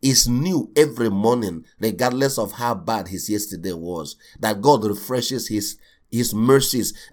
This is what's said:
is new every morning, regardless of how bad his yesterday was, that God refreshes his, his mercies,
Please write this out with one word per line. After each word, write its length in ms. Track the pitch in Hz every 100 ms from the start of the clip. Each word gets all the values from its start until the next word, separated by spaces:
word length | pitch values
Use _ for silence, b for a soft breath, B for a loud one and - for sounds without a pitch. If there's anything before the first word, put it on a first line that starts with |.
is 260 | 135 127 123
new 440 | 123 165 175 - 147
every 360 | 151 117 117
morning, 540 | 98 110 123 104 82 b b
regardless 600 | 110 95 123 123 139 135
of 140 | 104
how 200 | - 120
bad 360 | 107 85 110 90
his 200 | 95 -
yesterday 440 | 104 - 92 92
was, 420 | 85 85 87 73 - b b
that 200 | 107 104
God 240 | 127 139
refreshes 680 | 107 101 - 123 117 127 -
his, 280 | 107 101 - b b _
his 220 | 117 120
mercies, 640 | 104 117 135 - 123 98 B B